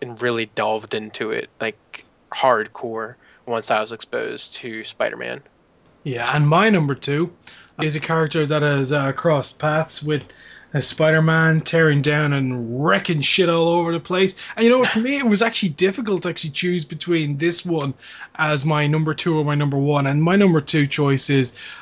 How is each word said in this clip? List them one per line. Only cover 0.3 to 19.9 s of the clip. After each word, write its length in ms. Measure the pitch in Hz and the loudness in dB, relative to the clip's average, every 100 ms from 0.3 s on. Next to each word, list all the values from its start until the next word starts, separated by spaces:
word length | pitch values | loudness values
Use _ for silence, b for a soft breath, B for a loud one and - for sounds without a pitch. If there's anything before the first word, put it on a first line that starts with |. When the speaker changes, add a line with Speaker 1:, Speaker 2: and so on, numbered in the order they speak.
| 117 110 - | -2 -4 -2
Speaker 1:
delved 400 | 107 110 107 110 | -2 -2 -4 -8
into 340 | 107 - 110 | -8 -8 -6
it, 180 | 117 117 - | -4 -8 -8
like, 440 | 110 - _ - - _ - | -8 -8 _ -20 -20 _ -14
hardcore 840 | - 135 113 104 - 123 113 110 - b b - | 0 2 2 -2 -8 -10 -8 -10 -14 b b -6
once 240 | 113 - | -6 0
I 100 | 110 | -2
was 100 | 110 | -2
exposed 640 | 113 - 117 117 120 - - | -8 -8 -6 -6 -8 -10 -12
to 280 | 123 110 | -12 -12
Spider-Man. 600 | 107 - 117 113 120 123 - _ _ _ _ _ | -12 -4 -4 -4 -10 -10 -14 _ _ _ _ _
Speaker 2:
Yeah, 320 | 151 117 120 147 | -8 -6 -2 2
and 120 | 147 | 4
my 240 | 165 220 | 4 4
number 240 | 190 143 135 | 2 0 -2
two 360 | - 143 175 - B B B B | -4 -2 -4 -6 B B B B
is 140 | 156 151 | -4 -4
a 20 | |
character 460 | - 160 156 165 143 | -2 0 0 0 0
that 160 | 151 | 0
has, 320 | 147 139 131 | 0 0 0
uh, 180 | 147 135 | 0 -2
crossed 480 | 135 170 147 - - | -2 0 0 -2 -4
paths 420 | 151 156 160 - | -2 0 -2 -6
with, 260 | 147 147 - B B B B | -4 -4 -4 B B B B
uh, 60 | 143 | -4
Spider-Man, 800 | - - 160 160 160 160 160 160 | -2 2 4 6 4 4 4 2
tearing 400 | - 165 156 143 | 2 2 4 4
down 300 | 143 147 151 | 2 2 0
and 540 | 139 131 123 113 127 160 | 0 -2 -4 -4 -2 2
wrecking 340 | 196 190 156 | 2 0 -2
shit 280 | 131 - 170 | 0 2 2
all 180 | 170 165 | 4 4
over 240 | 175 170 | 2 2
the 80 | 165 | -2
place. 340 | - 180 190 - B B | -2 0 0 -2 B B
And 80 | |
you 60 | 233 | 4
know 100 | 254 | 4
what, 100 | 247 | 4
for 100 | 220 | 2
me, 180 | 247 277 | 0 0
it 80 | 247 | 2
was 160 | 202 | 2
actually 280 | 226 - 190 | 2 0 -4
difficult 540 | 139 185 196 220 185 | 0 0 0 -4 -4
to 60 | 180 | -4
actually 220 | 165 160 | -6 -6
choose 340 | - 180 180 151 | -4 -2 -2 -4
between 520 | 156 175 170 147 139 | -10 -2 0 0 -2
this 280 | 170 175 175 | -2 -2 -2
one 280 | 165 139 - B B B - | -2 -2 -6 B B B -4
as 300 | 156 147 151 | 0 0 0
my 220 | 151 147 | 2 2
number 260 | 156 156 | 2 0
two 240 | 151 175 156 | -2 0 0
or 60 | |
my 120 | 147 147 | 0 0
number 220 | 147 139 | 0 0
one. 300 | 143 | 2